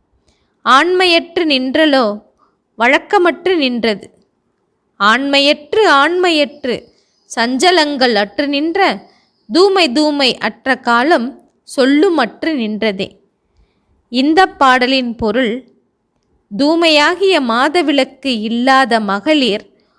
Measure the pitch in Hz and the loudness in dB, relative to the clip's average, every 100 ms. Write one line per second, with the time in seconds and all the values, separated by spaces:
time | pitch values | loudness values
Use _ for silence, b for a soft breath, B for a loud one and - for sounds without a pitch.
0 | _ _ _ _ _ _ 247 262 330 370 | _ _ _ _ _ _ 0 2 2 0
1 | 370 339 339 359 330 262 262 294 311 277 | 2 0 -2 -4 -2 -2 -2 0 2 2
2 | 220 208 - _ _ _ _ - 240 302 | 0 -4 -12 _ _ _ _ -4 0 0
3 | 330 403 349 349 359 359 262 240 226 202 | 0 0 0 0 -2 -2 -2 -2 -4 -4
4 | - _ _ _ _ _ _ _ _ - | -10 _ _ _ _ _ _ _ _ -2
5 | 202 233 277 277 285 294 - 415 403 277 | 0 0 0 0 2 0 -2 0 2 4
6 | 294 359 359 311 285 - 262 214 - _ | 2 0 0 0 -2 -4 -8 -8 -10 _
7 | _ _ _ - 233 254 359 359 294 285 | _ _ _ -6 -4 0 2 2 0 0
8 | 254 208 202 - 285 285 320 359 359 202 | 0 0 -2 -4 -4 -2 -2 0 0 -2
9 | b b b _ - 254 392 381 320 233 | b b b _ -4 2 2 2 2 0
10 | 302 285 269 - 220 - 262 254 247 233 | 0 0 -2 -2 -6 -6 -4 -4 0 0
11 | 277 320 240 - _ _ - - 254 285 | 2 0 -2 -10 _ _ -8 -2 2 2
12 | 381 320 240 - 320 294 214 214 220 196 | 2 0 -2 -4 -6 -4 -4 -4 -4 -4
13 | 190 - _ _ _ _ _ _ _ _ | -8 -12 _ _ _ _ _ _ _ _
14 | _ 240 277 320 370 - 269 254 247 269 | _ -2 0 2 0 2 2 2 2 -2
15 | 240 226 226 220 240 240 - _ _ _ | -4 -4 -4 -2 -2 -4 -12 _ _ _
16 | _ _ _ _ _ 202 285 330 339 302 | _ _ _ _ _ -2 0 2 2 2
17 | 294 349 381 339 247 226 285 339 294 285 | 2 0 0 0 0 0 0 0 0 0
18 | 262 - 269 233 220 233 254 262 262 226 | -2 -6 -6 -6 -4 -2 2 2 2 0
19 | 208 196 302 311 247 208 - _ _ | -2 -4 -2 0 0 -4 -8 _ _